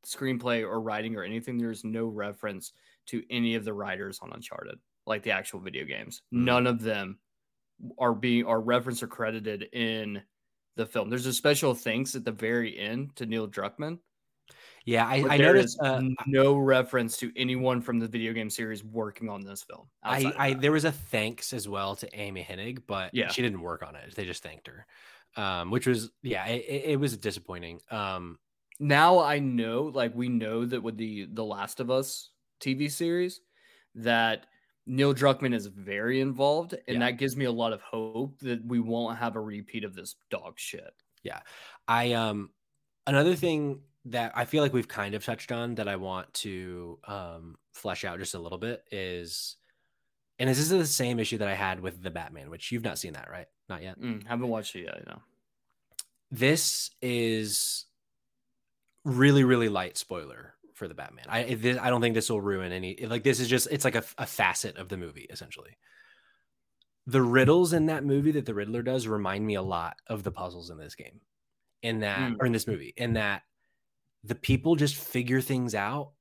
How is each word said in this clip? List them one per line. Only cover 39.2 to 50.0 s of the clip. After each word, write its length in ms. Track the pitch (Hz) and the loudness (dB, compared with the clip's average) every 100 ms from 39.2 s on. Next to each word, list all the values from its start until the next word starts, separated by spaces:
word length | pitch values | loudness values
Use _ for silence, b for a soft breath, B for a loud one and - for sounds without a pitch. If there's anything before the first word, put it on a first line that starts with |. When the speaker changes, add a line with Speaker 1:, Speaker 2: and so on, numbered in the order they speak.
| 117 110 | -4 -4
Speaker 1:
a 40 | |
repeat 440 | 107 104 101 113 | -8 -10 -8 -8
of 100 | 104 | -8
this 200 | 92 92 - _ | -10 -14 -16 _
dog 280 | - 85 82 | -8 -8 -12
shit. 360 | - 82 80 _ _ _ | -12 -12 -16 _ _ _
Speaker 2:
Yeah. 180 | - - B B B B - | -14 -14 B B B B 2
I, 280 | 117 120 | 2 4
um, 360 | 117 110 104 98 _ _ _ _ _ - | 2 0 -2 -8 _ _ _ _ _ 2
another 280 | 139 160 | 4 6
thing 480 | 180 175 156 147 135 - _ 123 | 4 2 0 0 -4 -12 _ -6
that 260 | 120 117 | -4 -2
I 120 | - 120 | -2 0
feel 160 | 151 | 4
like 100 | 143 | 4
we've 160 | 123 120 | 2 -2
kind 260 | - 101 | -4 -4
of 80 | 104 | -4
touched 300 | - - - | -4 -6 -6
on 220 | 120 120 | -6 -4
that 140 | 113 104 | -2 -2
I 80 | 98 | -2
want 360 | 95 92 90 | -4 -6 -6
to, 640 | - 110 92 92 87 87 85 | -8 -6 -8 -8 -10 -12 -14
um, 540 | - 101 87 82 82 80 _ | -12 -10 -10 -12 -16 -20 _
flesh 300 | - 101 90 98 | -10 -6 -4 -6
out 120 | 87 | -6
just 160 | 95 | -8
a 40 | 92 | -8
little 180 | 85 90 | -8 -6
bit 260 | 110 120 _ | -6 -6 _
is, 640 | 101 92 90 85 - - - _ _ _ _ | -8 -6 -8 -8 -8 -8 -12 _ _ _ _